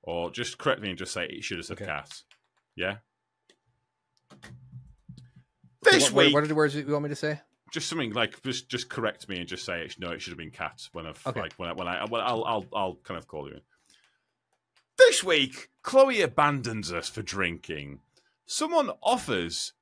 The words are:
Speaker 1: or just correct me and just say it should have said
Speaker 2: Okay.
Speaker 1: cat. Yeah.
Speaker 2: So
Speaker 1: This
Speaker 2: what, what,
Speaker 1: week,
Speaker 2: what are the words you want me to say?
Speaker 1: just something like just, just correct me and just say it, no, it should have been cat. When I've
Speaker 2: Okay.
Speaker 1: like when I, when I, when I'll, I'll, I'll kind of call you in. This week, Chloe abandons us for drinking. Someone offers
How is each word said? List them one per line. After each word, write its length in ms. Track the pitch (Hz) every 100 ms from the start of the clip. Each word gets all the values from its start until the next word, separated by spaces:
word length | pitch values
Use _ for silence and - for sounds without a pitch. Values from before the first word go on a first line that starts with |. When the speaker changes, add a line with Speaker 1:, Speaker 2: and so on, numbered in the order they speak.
Speaker 1:
or 280 | - 85 85
just 280 | 117 120 -
correct 220 | 143 -
me 80 | 101
and 80 | 90
just 140 | 92
say 140 | 90 82
it 180 | -
should 140 | - 90
have 80 | 82
said 100 | 92
Speaker 2:
Okay. 60 | 98
Speaker 1:
cat. 360 | 76 - - _ _ _ _ _
Yeah. 220 | - 90 104 _ _ _ _ _ _ _ _ _ _ _ _ _ - - - - - - - - - - - _ _ - _
Speaker 2:
So 60 | -
Speaker 1:
This 140 | 381
Speaker 2:
what, 80 | 262
what, 100 | 208 160
Speaker 1:
week, 80 |
Speaker 2:
what 100 | 147
are 40 | 151
the 60 |
words 200 | 156 151
you 120 | 147 139
want 180 | 147
me 40 | 147
to 60 | 143
say? 240 | 151 151 _ _ _
Speaker 1:
just 160 | 160 147
something 240 | 165 120
like 300 | 110 110 -
just, 260 | 135 127 -
just 220 | 120 -
correct 400 | - 107 - -
me 80 | 92
and 100 | 87
just 160 | 87
say 180 | - 87 80
it, 100 | -
no, 120 | 90
it 100 | 82
should 120 | -
have 60 | 87
been 120 | 80
cat. 380 | - 78 - -
When 140 | 85 80
I've 200 | 76 135
Speaker 2:
Okay. 140 | 113
Speaker 1:
like 140 | 85
when 160 | - 87
I, 20 |
when 160 | 85 87
I, 160 | 90
when 160 | 110 117
I'll, 240 | 107 113
I'll, 220 | 110 110 92
I'll 200 | 104 95 -
kind 200 | - 87
of 100 | -
call 220 | 78 69
you 60 |
in. 60 | 69 _ _ _ _ _ _ _ _ _ _ _ _ _ -
This 260 | 508 -
week, 440 | 185 156 131 127 - _
Chloe 380 | - 262 269 233
abandons 720 | 156 - 147 143 120 110 85
us 160 | 87 -
for 140 | -
drinking. 800 | 101 98 90 85 - 78 71 71 _ _ _ _
Someone 460 | - - 311 339 254 -
offers 680 | - 240 - 101 85 - - _